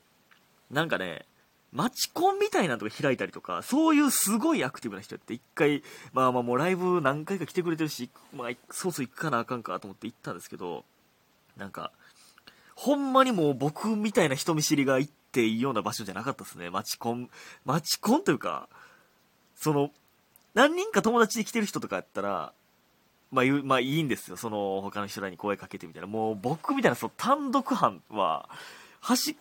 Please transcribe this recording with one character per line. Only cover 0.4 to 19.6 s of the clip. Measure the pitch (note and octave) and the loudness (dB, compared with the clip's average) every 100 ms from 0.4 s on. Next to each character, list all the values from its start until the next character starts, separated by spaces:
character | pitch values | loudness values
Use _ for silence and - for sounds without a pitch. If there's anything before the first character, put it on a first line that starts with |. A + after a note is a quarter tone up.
| _ _ _ | _ _ _
な | C3 | -4
ん | E3 | -2
か | F#2+ | -2
ね、 | F#2 D2+ - _ _ _ _ | -4 -8 -14 _ _ _ _
マ | A#2+ A3+ | -4 -4
チ | - - | -2 -6
コ | D4+ F#4 | 0 0
ン | G4 | 2
み | G#4 | 0
た | F#4 | 2
い | F3 | 0
な | |
の | A#2 | 0
と | G#2+ | -4
か | - | -2
開 | C#3 | 0
い | B2 | 0
た | F#2+ | -2
り | |
と | - | -6
か、 | - F2 | -6 -6
そ | - C#4 D#4+ | 0 2 4
う | |
い | D4 | 6
う | C#4+ | 4
す | - G3 A3 | 2 2 2
ご | D#4 | 2
い | B3 | 0
ア | C3+ | -2
ク | - | -4
テ | A2+ | -10
ィ | |
ブ | F#2+ | -10
な | |
人 | - | -12
や | - | -14
っ | |
て、 | - | -10
一 | A#2+ - | -12 -8
回、 | - D3+ C#3+ - - - | 2 2 2 -4 -18 -4
ま | B2+ B2+ | 2 4
あ | |
ま | B2 | 4
あ | |
も | A#2+ | 2
う | B2 | 2
ラ | F3 | 2
イ | F3+ | 2
ブ | F3+ F3+ | 2 2
何 | C3+ D3 | 2 0
回 | D#3 G3 | -4 -6
か | C#3+ | -2
来 | |
て | F#3 | -2
く | E3+ | -2
れ | D#3+ | -2
て | |
る | D3+ | -2
し、 | - B2 - - | -4 -10 -14 -16
ま | C#3 A#2+ | -10 -8
あ、 | B2 - | -8 -12
そ | - F#3 | -6 -4
ろ | |
そ | D#3 | -4
ろ | B2 | -6
行 | |
く | - | -6
か | D#3+ | -2
な | A#2 | -2
あ | |
か | - B2 | -2 -6
ん | |
か | G#2+ F2+ | -6 -8
と | G2+ | -8
思 | |
っ | - | -12
て | A2+ | -14
行 | |
っ | - | -12
た | D3 | -12
ん | F2+ | -12
で | |
す | - | -12
け | - | -10
ど、 | F2+ D2 - _ _ _ _ _ _ - | -8 -8 -12 _ _ _ _ _ _ -14
な | G2 | -12
ん | |
か、 | - D#2+ - - _ - _ - _ _ | -10 -12 -14 -20 _ -20 _ -20 _ _
ほ | - B3+ C#4+ | -6 0 2
ん | C4+ | 4
ま | C4 | 4
に | B3+ | 6
も | G3 D3 | 4 2
う | |
僕 | B2 C#3+ - G#3+ G#3+ | 2 -2 -2 -2 0
み | G#3+ | 2
た | G#3+ | 4
い | D3+ | 4
な | |
人 | C3 - | 2 0
見 | D#3 | 0
知 | - D3 | 2 4
り | |
が | C3+ C3+ | 4 2
行 | D3 | 0
っ | _ _ | _ _
て | B2+ | 2
い | A2 A2+ | 2 2
い | |
よ | C3+ | 0
う | |
な | G#2+ | 0
場 | G2+ | -2
所 | G#2+ | -4
じ | G2 | -8
ゃ | |
な | F#2 | -6
か | B2+ | -6
っ | - | -6
た | |
っ | - | -12
す | - | -12
ね。 | F2 | -6
マ | F#2+ | -6
チ | - - | -4 -4
コ | A#2 | -4
ン、 | A#2+ B2 - - - | -4 -8 -16 -20 -10
マ | - D#3+ | -2 -2
チ | - - | 0 -2
コ | G#3 D4+ | 2 2
ン | |
と | G4 | 4
い | |
う | C3 | 0
か、 | F2+ C#2+ - - - _ _ _ _ _ _ | -2 -6 -10 -20 -20 _ _ _ _ _ _
そ | - | -4